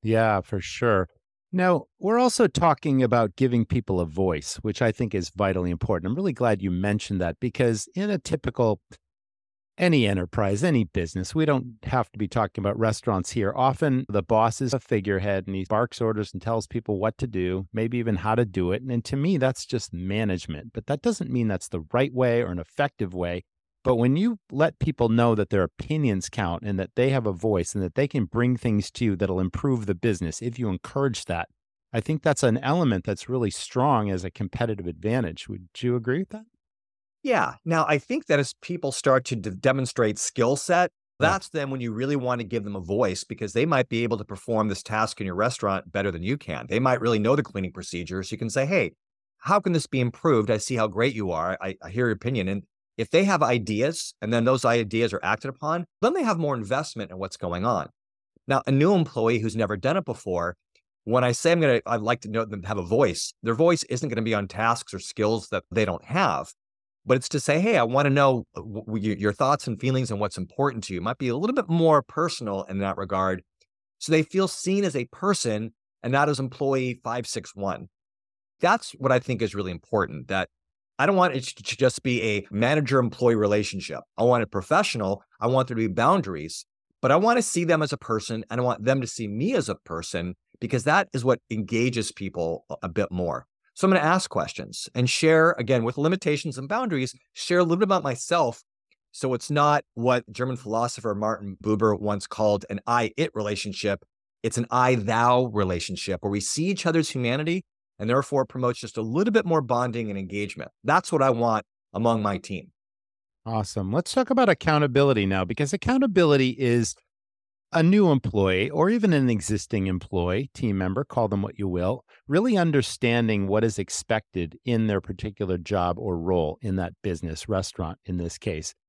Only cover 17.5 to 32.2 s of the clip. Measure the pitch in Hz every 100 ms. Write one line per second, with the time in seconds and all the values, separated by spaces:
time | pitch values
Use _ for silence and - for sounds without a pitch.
17.5 | 92 95 110 113 120 113 98 101 113 117
18.5 | 92 90 104 131 120 - 139 156 180 131
19.5 | 131 - 120 - 85 92 101 110 92 -
20.5 | 76 117 113 - 143 240 220 180 127 113
21.5 | 110 - 90 80 120 139 127 127 120 117
22.5 | 87 82 - 143 _ 101 90 87 87 -
23.5 | _ _ _ - 123 120 147 214 220 _
24.5 | 135 156 - - 143 117 113 117 110 101
25.5 | 101 85 _ - 156 139 98 - - 92
26.5 | 85 104 98 92 - 127 135 107 92 110
27.5 | 101 82 104 90 - 139 143 98 120 123
28.5 | 123 123 104 101 - 117 95 95 92 92
29.5 | - 143 127 104 87 120 95 85 - 120
30.5 | 120 117 92 - - 139 113 - 85 85
31.5 | _ _ _ _ 117 - 156